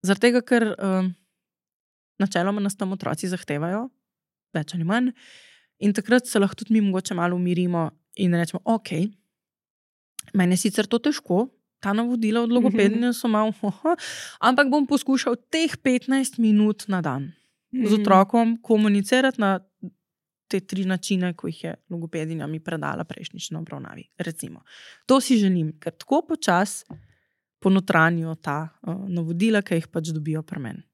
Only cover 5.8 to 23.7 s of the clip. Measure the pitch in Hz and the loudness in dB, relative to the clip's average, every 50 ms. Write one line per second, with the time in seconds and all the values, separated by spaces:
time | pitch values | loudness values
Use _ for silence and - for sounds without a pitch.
5.8 | - 208 196 226 196 - 233 254 247 - - 214 202 190 - - 220 - 226 220 | 0 0 0 0 0 2 2 2 2 2 0 2 2 2 0 -6 -4 0 2 2
6.8 | 208 196 185 185 190 - 202 175 170 175 180 180 180 180 180 170 180 180 175 170 | 2 2 0 -2 -4 -4 -4 -2 0 0 0 0 0 0 0 0 0 0 0 -2
7.8 | 165 156 - _ _ _ - - - 180 175 170 170 - - 180 _ - 226 220 | -2 -4 -6 _ _ _ -6 -2 0 2 2 2 0 -2 -4 -6 _ 0 -2 -2
8.8 | _ - - 156 180 214 208 _ _ _ _ _ _ _ _ _ _ _ _ _ | _ -6 -4 -4 -4 -4 -6 _ _ _ _ _ _ _ _ _ _ _ _ _
9.8 | _ _ _ _ _ _ _ - - - - 202 180 180 185 180 - 214 190 - | _ _ _ _ _ _ _ -20 -20 -4 0 2 2 2 2 2 0 0 0 0
10.8 | 214 202 - 226 - 294 294 - _ - 180 185 233 269 _ _ _ _ _ _ | -2 0 -2 0 0 -2 -2 -2 _ -2 0 0 0 -2 _ _ _ _ _ _
11.8 | - 196 202 214 233 240 247 233 226 214 214 233 233 233 240 247 226 - 190 220 | -6 -2 -2 -2 -2 -2 -2 -2 0 0 0 0 0 2 2 2 2 2 2 4
12.8 | 202 202 214 233 240 247 240 240 - 233 214 208 214 220 - - - 202 185 - | 2 2 2 0 0 -2 -2 -2 -2 0 0 2 0 0 -2 -4 -4 -6 -6 -2
13.8 | - 311 349 - - - - - - - - - - 233 254 247 285 262 262 302 | -2 -2 -2 -2 -4 -14 -12 -12 -14 -16 -10 0 2 2 4 4 2 2 2 2
14.8 | 285 - 285 269 - - 269 247 - 269 233 - _ _ - 320 330 320 - - | 2 2 0 0 2 0 0 0 2 0 -2 -2 _ _ -2 -2 0 -2 -4 -2
15.8 | _ 269 254 247 - - 262 269 269 262 - - 226 220 214 208 214 214 208 214 | _ 2 2 2 0 0 0 0 0 -2 -2 2 4 4 6 6 4 4 2 -2
16.8 | - - 196 185 160 151 127 135 139 151 165 _ _ _ _ _ _ _ - 254 | -4 -4 -4 -2 -2 -2 -4 -4 -6 -10 -12 _ _ _ _ _ _ _ -4 -2
17.8 | 233 208 208 214 208 202 196 185 196 196 - 233 202 226 233 226 _ - 226 214 | 2 2 2 2 4 6 6 6 6 6 4 2 2 2 0 -2 _ 2 2 4
18.8 | 214 214 202 202 196 - 254 254 262 262 262 - 214 196 190 180 185 _ _ _ | 4 4 4 2 2 2 2 4 4 2 0 2 0 0 0 0 _ _ _ _
19.8 | - 170 _ _ _ _ _ _ _ _ _ _ _ _ - 190 190 - - 190 | -16 -16 _ _ _ _ _ _ _ _ _ _ _ _ -6 -6 -4 -4 -6 -4
20.8 | 190 185 190 180 185 - 196 185 180 180 170 - - 170 160 - - 165 165 _ | -2 -2 -2 -2 -2 -2 0 0 0 -2 -4 -4 -8 -10 -10 -8 -10 -12 -12 _
21.8 | _ _ 180 170 165 165 - 165 156 160 165 160 151 147 156 160 160 - 165 160 | _ _ -10 -8 -8 -6 -6 -6 -6 -4 -6 -6 -6 -6 -8 -8 _ -6 -6 -4
22.8 | 151 143 - - 165 _ - - - - - - - - - 160 160 156 | -4 -6 -6 -6 -8 _ -12 -14 -14 -16 -14 -14 -12 -10 -10 -10 -10 -10